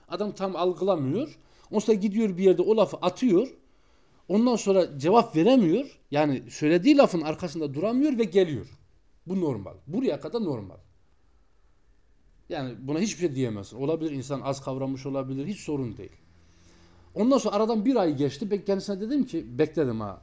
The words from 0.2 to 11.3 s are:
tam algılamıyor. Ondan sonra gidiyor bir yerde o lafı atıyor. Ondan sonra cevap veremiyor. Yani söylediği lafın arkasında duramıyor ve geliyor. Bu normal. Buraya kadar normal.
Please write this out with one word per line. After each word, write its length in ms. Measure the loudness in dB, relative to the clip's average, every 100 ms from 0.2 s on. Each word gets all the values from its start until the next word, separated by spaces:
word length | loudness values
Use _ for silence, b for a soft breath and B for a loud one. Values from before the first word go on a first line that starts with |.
| -6 -4
tam 200 | -6 -2
algılamıyor. 840 | -2 0 0 0 0 -2 -4 -10 b b b
Ondan 80 | -2
sonra 180 | 2 2
gidiyor 400 | 2 2 0 4
bir 60 |
yerde 180 | 4 6
o 160 | 4 4
lafı 200 | 2 2
atıyor. 500 | -2 0 4 4 2 -8 _ b b b b b b
Ondan 280 | 2 2 2
sonra 440 | 2 2 2 0
cevap 360 | 4 4 4 2
veremiyor. 640 | 6 6 6 2 -2 -14 -4
Yani 320 | 0 0 0 -6
söylediği 480 | -4 2 4 6 6
lafın 240 | 6 2
arkasında 520 | -4 -6 -8 -6 -6
duramıyor 440 | -4 -2 0 0 0
ve 60 |
geliyor. 440 | 2 2 2 -2 -10 -20 _ _ _ _ -8
Bu 140 | -2
normal. 320 | -2 -4 -8 -16 -8
Buraya 320 | -4 -2 -4
kadar 240 | -6 -4
normal. 340 | -4 -4 -8 -18 _ _ _ _ _